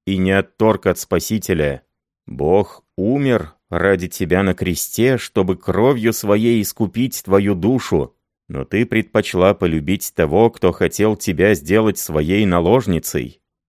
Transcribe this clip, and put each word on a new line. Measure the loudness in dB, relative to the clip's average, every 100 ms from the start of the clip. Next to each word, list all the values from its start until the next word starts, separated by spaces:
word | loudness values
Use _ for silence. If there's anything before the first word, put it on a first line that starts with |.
и | -4 -2
не | 2
отторг | 0 0 0 2 2 0
от | -2
Спасителя. | -2 -2 -2 -4 -2 -2 -2 -4 _ _ _ _ -14
Бог | -4 2 2 0 -8 _ -4
умер | -2 0 0 0 -2 _ -6
ради | 0 2 0 -2
тебя | -6 0 2
на | 0
кресте, | -2 -4 -4 -4 0 0 0
чтобы | -2 -2 -2 -2
кровью | -2 0 2 2 -2
своей | -2 0 2 2 0
искупить | -2 -4 -4 -2 -4 -6
твою | 0 2 2
душу, | 0 0 0 0 -2 -2 _ _ _ -14
но | -12 -4
ты | -4
предпочла | -2 -2 0 -2 0 2 2
полюбить | 2 0 0 -2 -4 -4
того, | -2 0 4 2
кто | 2 -2
хотел | 0 -2 0 -2 -2
тебя | -4 0 2
сделать | 2 0 2 2 -2
своей | -4 -2 0 0
наложницей. | 2 2 2 2 0 -4 -4 -6 -8 -14 _ _